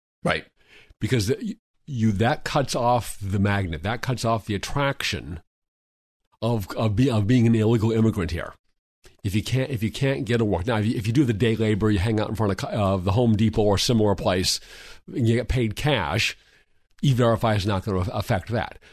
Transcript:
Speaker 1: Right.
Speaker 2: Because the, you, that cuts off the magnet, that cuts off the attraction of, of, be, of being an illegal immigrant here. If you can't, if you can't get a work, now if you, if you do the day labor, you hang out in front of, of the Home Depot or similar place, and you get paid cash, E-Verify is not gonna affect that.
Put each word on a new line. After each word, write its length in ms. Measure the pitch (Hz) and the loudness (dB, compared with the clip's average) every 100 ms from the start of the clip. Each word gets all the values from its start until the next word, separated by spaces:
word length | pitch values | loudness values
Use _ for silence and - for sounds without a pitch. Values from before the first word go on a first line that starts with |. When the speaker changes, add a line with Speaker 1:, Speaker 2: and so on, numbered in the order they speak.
| _ _ | _ _
Speaker 1:
Right. 240 | - 82 - _ _ - - _ | -4 -4 -6 _ _ -20 -20 _
Speaker 2:
Because 260 | 110 123 98 | -2 0 0
the, 300 | - 214 - _ _ - | -2 -4 -10 _ _ -10
you, 260 | 127 110 | 0 0
that 320 | 95 113 151 | 2 0 0
cuts 300 | - 156 131 | -2 -2 -2
off 440 | 139 120 123 - - | 0 2 0 -2 -8
the 180 | 98 101 | -4 0
magnet, 440 | 101 101 92 80 | 0 0 -2 -6
that 180 | 95 123 | -6 -4
cuts 240 | - 127 | -4 -2
off 220 | 117 113 - | 0 -2 -2
the 80 | |
attraction 840 | 98 - 143 139 135 - 90 62 - - _ _ _ _ _ _ _ _ _ | -6 -4 -2 -2 -2 -4 -6 -8 -12 -14 _ _ _ _ _ _ _ _ _
of, 300 | 113 117 95 - | -2 -2 -4 -2
of, 180 | 117 | 0
be, 160 | 101 135 | 2 2
of 160 | 110 101 | 2 4
being 200 | 127 113 | 4 4
an 80 | |
illegal 360 | 113 107 120 110 | 4 4 4 2
immigrant 400 | 113 110 104 82 | 2 2 0 -4
here. 240 | 82 - - _ _ _ _ - _ | -4 -8 -12 _ _ _ _ -20 _
If 120 | 104 | -4
you 80 | 101 | -2
can't, 280 | - 127 131 | 0 -2 -2
if 120 | 120 | -2
you 80 | 110 | -4
can't 340 | - 135 139 | -2 -2 -2
get 160 | 113 117 | -2 0
a 40 | |
work, 220 | 110 87 85 | 0 0 0
now 100 | 110 | 0
if 100 | 104 | 0
you, 100 | - | -2
if 100 | 95 | 0
you 60 | |
do 120 | 117 | 2
the 80 | 135 | 2
day 240 | 104 113 110 | 2 0 2
labor, 340 | 107 107 107 | 0 2 2
you 80 | 101 | 2
hang 220 | 104 107 | 2 0
out 80 | 107 | -2
in 80 | 110 | 0
front 260 | 104 95 | 0 -2
of, 80 | 139 | -4
of 320 | 139 98 98 | -2 0 0
the 80 | 90 | 2
Home 220 | 95 123 104 | 2 4 4
Depot 260 | 110 110 | 2 2
or 160 | 104 98 | 2 2
similar 360 | - 117 107 | 2 2 2
place, 460 | 95 107 92 92 - - - - - - | 2 0 0 0 -4 -8 -20 -20 -20 -10
and 160 | - 113 | -2 0
you 80 | 117 | 2
get 120 | 113 | 0
paid 260 | 127 113 | 0 -2
cash, 600 | 101 151 131 76 98 - - _ _ _ _ _ _ | -2 0 0 0 -2 -2 -6 _ _ _ _ _ _
E-Verify 520 | 143 127 120 110 117 104 | 0 4 4 2 2 0
is 100 | 92 | 0
not 180 | 98 | -2
gonna 240 | 110 95 90 | -2 -2 -2
affect 380 | 107 - 104 - | -4 -2 -4 -2
that. 280 | 113 - - - | -4 -6 -10 -20